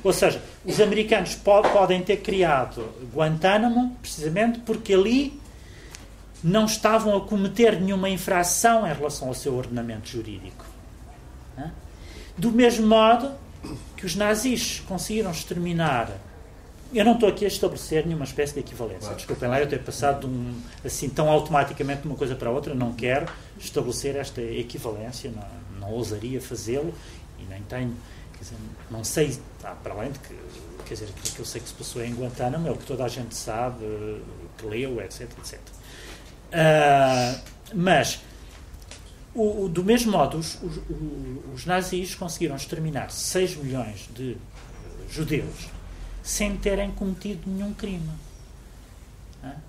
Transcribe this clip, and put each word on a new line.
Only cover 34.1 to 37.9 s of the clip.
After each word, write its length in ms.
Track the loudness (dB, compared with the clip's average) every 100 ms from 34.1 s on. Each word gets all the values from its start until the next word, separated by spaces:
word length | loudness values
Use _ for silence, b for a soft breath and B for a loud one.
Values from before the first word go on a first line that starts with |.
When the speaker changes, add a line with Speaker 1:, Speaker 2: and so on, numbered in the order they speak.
| -10 -12 -16 -16 -12
Speaker 1:
que 80 | -8
leu, 340 | -6 -4 -6
et 120 | -8
cetera, 280 | -12 -14 -14
et 80 | -16
cetera. 300 | -16 -18 -18 B B B B B B -6
Ah, 880 | 4 6 8 8 8 8 4 2 -2 -10 -18 -8
mas, 460 | 0 4